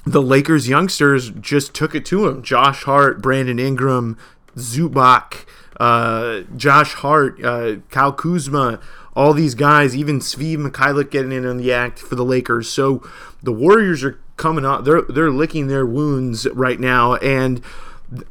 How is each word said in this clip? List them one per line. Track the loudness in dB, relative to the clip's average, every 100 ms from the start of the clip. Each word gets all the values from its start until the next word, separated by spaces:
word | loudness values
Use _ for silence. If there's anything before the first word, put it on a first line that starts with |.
the | 0 0
Lakers | 4 2 4 2 2
youngsters | 0 0 2 2 2 -2
just | -12 -2 -2 -2
took | -4 -4
it | -4 -4
to | -2 0
him. | -4
Josh | 0 2 2 2
Hart, | 0 4 4 2
Brandon | 0 0 -2 -2
Ingram, | -2 -2 0 0 -2 -8 -16 _ _ -14
Zubac, | -8 -4 -2 4 6 4 2 -14 -20 -20 -20 -2
uh, | 2 2 2 -2 -4 -6 -8 -2
Josh | 4 4 4
Hart, | -2 2 2 2 0
uh, | -4 -2 -2 -4 -4
Kyle | 0 0
Kuzma, | 0 -2 -2 -2 -2 -2 -4 -12 -18 -8 2
all | 4
these | 4 0
guys, | 0 4 4 4 0
even | -4 -4
Svi | -6 -8 -6 -4
Mikhailiuk | -6 -2 0 0 -2
getting | -4 -4
in | -4 -6
on | -4
the | -2
act | -2 -2 -8
for | -8 -4
the |
Lakers. | 0 0 0 -4 -2
So | -2 0 -2 -6 -20 -20 -10
the | -6
Warriors | 0 4 4 4 0
are | -4 -6 -14 -6
coming | -2 -2
out, | -2 -2
they're, | 2 2
they're | 2 0 0
licking | 0 -2 -2 -2
their | -2 -2
wounds | -2 -2 -2 -2 -4 -4
right | -2 -2 0
now, | 0 2 2 2
and | 0 0 0 -4 -8 -14 -14 -16 -14 -14 -10